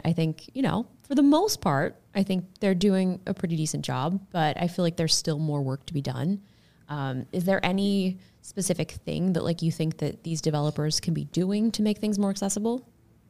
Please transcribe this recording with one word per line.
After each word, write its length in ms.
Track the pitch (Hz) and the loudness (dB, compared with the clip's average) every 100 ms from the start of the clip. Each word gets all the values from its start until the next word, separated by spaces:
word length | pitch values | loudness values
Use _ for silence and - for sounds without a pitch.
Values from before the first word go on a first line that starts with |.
I 80 | - | 0
think, 380 | 165 160 156 - | 0 0 -2 -8
you 60 | 254 | -2
know, 260 | 262 202 247 - - | 0 0 -4 -10 -2
for 60 | |
the 80 | 277 | 4
most 400 | 285 302 415 - | 6 6 4 0
part, 340 | 190 139 160 - _ | 0 2 0 -4 _
I 80 | 202 | -2
think 220 | 190 190 175 - | 0 0 -4 -2
they're 140 | 202 | 0
doing 460 | 185 202 190 185 175 - | 4 4 4 2 0 -4
a 60 | |
pretty 240 | 190 175 165 | -4 -2 0
decent 260 | 156 147 | -2 -2
job, 360 | 147 127 147 190 - | -2 -2 0 -2 -4
but 280 | 175 151 - | 0 0 0
I 80 | 175 | -2
feel 160 | 175 | 0
like 120 | 170 170 | 0 0
there's 160 | 160 - | 0 0
still 220 | - 151 | 0 -2
more 240 | 156 147 | 0 -2
work 240 | 135 135 - | -2 -4 -6
to 80 | |
be 80 | 147 | -4
done. 400 | 139 127 151 202 - - _ _ - | -4 -2 -2 -4 -6 -20 _ _ -10
Um, 340 | 147 135 127 - | -6 -4 -4 -4
is 120 | 180 | -2
there 200 | 175 190 | 0 2
any 540 | 175 190 202 196 185 185 - _ | 2 2 2 2 0 -2 -10 _
specific 480 | - - 175 175 160 | -12 -4 -2 -2 -4
thing 420 | - - - 180 | -8 -6 -2 0
that, 100 | 170 | 0
like, 180 | - 170 | 0 0
you 80 | 165 | 0
think 280 | 160 160 156 | 0 -2 -2
that 260 | 151 - | -4 -4
these 160 | 165 160 | -6 -4
developers 560 | 160 147 151 151 151 156 | 0 0 0 0 -2 -2
can 140 | - | -2
be 100 | 151 143 | -2 -2
doing 440 | - 185 208 220 | -2 0 2 0
to 100 | 214 | 2
make 160 | 214 208 | 0 0
things 200 | 214 202 | 0 0
more 120 | 196 | 0
accessible? 560 | 196 196 208 220 247 - _ _ _ | 0 -2 -2 -2 -4 -6 _ _ _